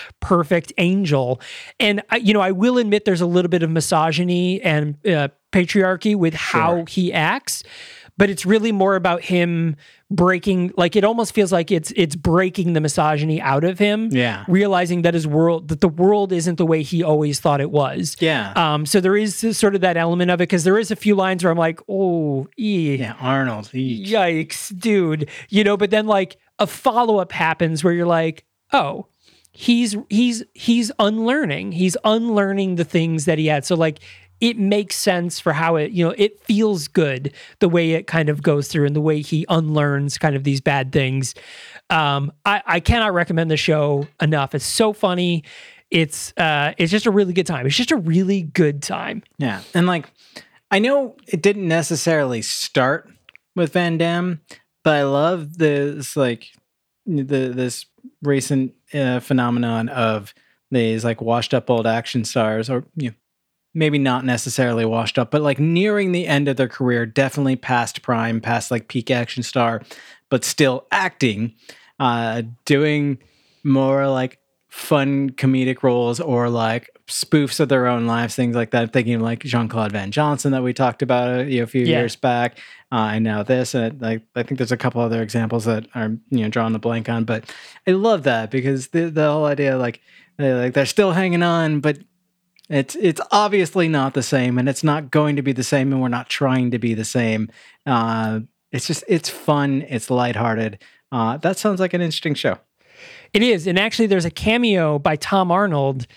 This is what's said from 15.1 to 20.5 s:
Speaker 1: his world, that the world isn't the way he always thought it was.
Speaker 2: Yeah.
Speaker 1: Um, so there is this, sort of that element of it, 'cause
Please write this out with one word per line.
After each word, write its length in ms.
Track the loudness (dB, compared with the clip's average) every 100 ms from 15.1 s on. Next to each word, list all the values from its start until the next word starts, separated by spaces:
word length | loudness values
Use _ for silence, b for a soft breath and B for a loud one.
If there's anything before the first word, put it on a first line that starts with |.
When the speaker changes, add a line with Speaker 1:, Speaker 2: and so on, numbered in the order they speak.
Speaker 1:
his 120 | 0 0
world, 420 | 2 2 2 -2
that 120 | 0
the 80 | 0
world 440 | 4 4 4 2
isn't 240 | 0 -2 0
the 100 | 2
way 160 | 0
he 200 | 0 -2
always 380 | 2 2 2 0
thought 200 | 0 0
it 100 | 0
was. 460 | 0 0 -2 -6 -2
Speaker 2:
Yeah. 340 | 0 0 -2 0
Speaker 1:
Um, 300 | 0 0 0
so 140 | 2
there 160 | 2 2
is 260 | 0 -2
this, 160 | -4 2
sort 160 | 2
of 80 | 2
that 140 | 2 2
element 340 | 0 2 2
of 100 | 2
it, 60 |
'cause 180 | 2